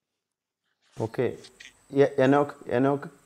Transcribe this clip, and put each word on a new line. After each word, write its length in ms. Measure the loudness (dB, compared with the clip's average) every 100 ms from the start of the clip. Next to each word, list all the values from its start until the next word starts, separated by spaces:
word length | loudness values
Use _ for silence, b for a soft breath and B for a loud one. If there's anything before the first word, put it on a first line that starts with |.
| _ _ _ _ _ _ _ _ _ -8
ഓക്കെ. 360 | -8 -2 -4 -4 -18 _ -20 _ _
എ-, 200 | 2 2 4
എനോക്ക്, 520 | 2 2 0 -6 -6
എനോക്ക്. 400 | -2 0 -2 -6 -18